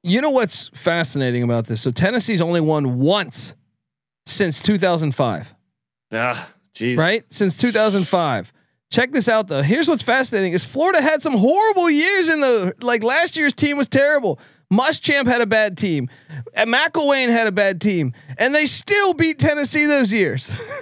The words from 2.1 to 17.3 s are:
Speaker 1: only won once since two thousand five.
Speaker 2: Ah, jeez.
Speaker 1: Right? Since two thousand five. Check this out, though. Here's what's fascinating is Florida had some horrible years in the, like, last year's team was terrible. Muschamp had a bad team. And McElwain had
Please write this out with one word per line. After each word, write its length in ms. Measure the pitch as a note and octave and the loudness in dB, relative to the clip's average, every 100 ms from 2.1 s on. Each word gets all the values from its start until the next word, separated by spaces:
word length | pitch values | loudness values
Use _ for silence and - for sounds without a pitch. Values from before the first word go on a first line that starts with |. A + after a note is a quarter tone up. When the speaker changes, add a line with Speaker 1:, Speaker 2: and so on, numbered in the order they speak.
| A#3+ A3 F#3+ | 0 0 0
Speaker 1:
only 200 | E3+ E3+ | 0 0
won 360 | D#3 D#3 C3+ B2 | 0 0 0 0
once 540 | C#3 G3+ F#3 - - - _ _ _ _ _ _ - | 2 0 -2 -4 -6 -8 _ _ _ _ _ _ -4
since 360 | - F#3+ - | 0 0 0
two 160 | - G#3 | 0 2
thousand 360 | F#3 E3+ D#3 | 2 0 -2
five. 400 | B2 B2+ E2+ - _ _ _ _ _ - | 0 -2 -2 -10 _ _ _ _ _ -10
Speaker 2:
Ah, 360 | A2 B2 A2+ - _ _ | -4 -4 -6 -10 _ _
jeez. 240 | - A#2 B2 | -8 -4 0
Speaker 1:
Right? 260 | E3 A3 - | 0 0 -4
Since 240 | - G3 - | -2 -2 0
two 140 | B3 | -2
thousand 360 | A3 A3 G3 F3 | 2 0 0 0
five. 440 | F#3 D#3 A2+ F2+ _ _ _ - | 0 0 -4 -6 _ _ _ -4
Check 200 | - B3+ | -2 0
this 180 | C#4 A3+ | 0 2
out, 180 | A3 G3 | 0 0
though. 140 | C#3 | -2
Here's 260 | C#3+ B3+ D#4+ | 0 0 0
what's 140 | D4+ | 0
fascinating 520 | - B3+ B3+ B3+ F#3+ | 0 0 0 -2 0
is 120 | F3 - | -2 -4
Florida 360 | C4 E4+ F4+ | -2 0 2
had 200 | C#4+ D#4 | 2 0
some 120 | D#4+ A#3+ | 0 2
horrible 520 | A3+ F#4 A4 G4 F4 | 2 4 2 2 2
years 380 | D4 E4+ G4 E4 | 2 2 2 2
in 140 | D#4 | 2
the, 320 | C#4 A#3 F#3 - | 2 2 0 -4
like, 220 | A#3+ A#3+ | -2 0
last 340 | A3 C#4+ F4 D#4+ | 0 0 0 0
year's 160 | D4 | -2
team 240 | - D4 C#4+ | 0 0 0
was 100 | C4+ | 0
terrible. 520 | C4 C#4+ D4 A3 C#3 - _ - | 2 2 2 0 -6 -10 _ -2
Muschamp 540 | G3 C4 D#4 - C#4+ B3 | 0 2 0 0 0 2
had 120 | A#3+ | 2
a 40 | A3 | 2
bad 320 | A3 G#3+ F3+ | 2 0 -2
team. 320 | G#3 D3+ B2+ - - D3+ A#2+ - | -2 -2 -4 -10 -18 -16 -8 -2
And 180 | A3+ | 0
McElwain 560 | B3 D#4+ E4 C#4+ C#4 | 2 0 0 0 2
had 180 | B3 | 2